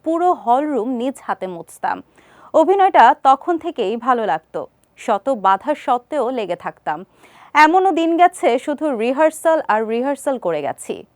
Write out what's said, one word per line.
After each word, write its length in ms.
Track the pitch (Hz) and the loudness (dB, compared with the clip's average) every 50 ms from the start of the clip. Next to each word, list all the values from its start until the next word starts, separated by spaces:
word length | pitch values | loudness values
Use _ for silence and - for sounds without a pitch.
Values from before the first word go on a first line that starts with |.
| _ | _
পুরো 280 | 311 330 339 349 359 | -2 -2 0 2 0
হলরুম 560 | 349 233 185 233 240 262 302 302 285 233 208 254 | 0 0 0 0 0 0 0 -2 -2 -4 -4 -4
নিজ 260 | 262 233 240 269 262 - | -4 -4 -4 -6 -6 -8
হাতে 240 | - - 196 _ 185 | -8 -8 -8 _ -8
মুছতাম। 560 | 185 180 165 170 - - - - 190 185 185 - _ _ _ _ _ _ - - - - | -10 -10 -12 -14 -18 -14 -8 -6 -6 -6 -6 -10 _ _ _ _ _ _ -20 -16 0 2
অভিনয়টা 600 | 302 320 302 392 392 381 392 - 320 233 240 294 - | 2 4 4 4 4 4 4 6 6 6 6 6 4
তখন 360 | - 269 269 277 - - 349 311 | 2 2 2 2 0 -4 -4 -4
থেকেই 380 | 320 349 - - 214 185 226 | -4 -8 -6 -4 -4 -4 -4
ভালো 300 | 233 226 254 247 233 220 | -4 -2 -2 -2 0 0
লাগতো, 400 | 190 165 160 _ _ - 165 - _ _ _ _ _ _ | -2 -4 -4 _ _ -10 -10 -10 _ _ _ _ _ _
শত 340 | - - - 214 196 _ 277 | -12 -4 -4 -4 -2 _ -4
বাধা 440 | 269 214 190 190 196 196 - 269 302 | -6 0 2 0 0 2 0 -6 -6
সত্ত্বেও 560 | - - - 247 247 247 _ 311 294 233 233 | -4 -2 -4 -4 -4 _ _ -6 -4 -4 -2
লেগে 260 | 262 240 208 170 180 | -4 -6 -6 -6 -8
থাকতাম। 480 | - - 180 - _ _ 165 151 156 190 _ _ _ _ _ _ - - - - | -8 -8 -12 -12 _ _ -8 -8 -8 -10 _ _ _ _ _ _ -20 -20 -2 4
এমনও 360 | 285 302 311 339 381 370 381 | 4 4 6 6 4 2 2
দিন 260 | 320 330 330 330 339 | 0 0 0 0 4
গেছে 420 | 330 349 349 359 - - 277 233 262 | 4 4 2 2 0 0 0 0 0
শুধু 380 | - 302 294 - 311 302 262 | -2 -4 -6 -4 -4 -4 -2
রিহার্সাল 680 | 208 220 247 262 269 311 311 311 - - 330 320 311 - - | -2 -2 -2 0 0 0 0 0 0 0 0 0 0 0 -2
আর 200 | 208 220 226 214 | -2 -2 -2 -2
রিহার্সাল 500 | 226 233 254 277 285 269 - 285 269 233 | -4 -4 -2 -4 -6 -4 -4 -6 -6 -4
করে 240 | - 175 165 147 | -4 -4 -4 -4
গেছি। 420 | 143 123 131 - - - - 87 - _ _ | -4 -6 -8 -10 -10 -12 -12 -12 -12 _ _